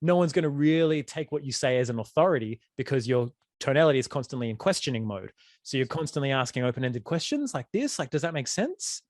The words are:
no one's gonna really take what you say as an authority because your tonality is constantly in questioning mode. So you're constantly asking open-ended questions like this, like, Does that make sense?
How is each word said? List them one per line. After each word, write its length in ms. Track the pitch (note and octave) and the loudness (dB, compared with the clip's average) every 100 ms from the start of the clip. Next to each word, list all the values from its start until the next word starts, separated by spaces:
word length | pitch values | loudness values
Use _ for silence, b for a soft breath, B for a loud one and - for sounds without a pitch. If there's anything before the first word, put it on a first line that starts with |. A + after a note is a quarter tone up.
no 140 | D#3+ F3 | 4 4
one's 180 | E3+ | 4
gonna 160 | F#3 D#3 | 2 0
really 540 | C#3+ D3+ D#3+ D#3+ D#3 | 2 4 4 4 2
take 280 | - - D#3 | -2 -8 -6
what 120 | D3+ | -6
you 80 | C#3+ | -4
say 260 | A#2+ C#3 B2+ | -2 2 2
as 120 | B2 | 0
an 100 | A#2 | -2
authority 600 | A2 - F3 D#3 A2 A2 _ - | -2 2 4 4 -2 -8 _ -10
because 300 | C3 C#3 A#2 | -2 -2 2
your 220 | B2 A#2+ _ _ _ | 0 0 _ _ _
tonality 400 | - C#3 D#3+ C3+ | 0 4 6 4
is 80 | B2 | 0
constantly 420 | C#3+ B2+ C3 A#2 | -4 -6 -6 -4
in 80 | A2 | -2
questioning 480 | - F#3 - A#2+ A2 | 0 0 -2 -2 -4
mode. 260 | G2 G2 _ b b | -6 -10 _ b b
So 140 | - C3+ | -6 -2
you're 100 | B2+ | -2
constantly 440 | D#3+ D#3 - C#3 | -2 -4 -2 0
asking 320 | C3+ B2+ - | 0 0 0
open-ended 400 | B2 B2 B2+ A#2+ | -2 0 -4 -4
questions 500 | - E3 - D4 C#4+ | -4 -4 -2 -2 -2
like 140 | D3 B2 | -6 -4
this, 260 | G3+ C#4 - | -2 -2 -2
like, 100 | D3 | -2
Does 120 | D3+ | -2
that 100 | D#3+ | -2
make 140 | D#3 B2+ | -4 -4
sense? 540 | - B3 F#4 - - _ | -2 -2 -4 -8 -10 _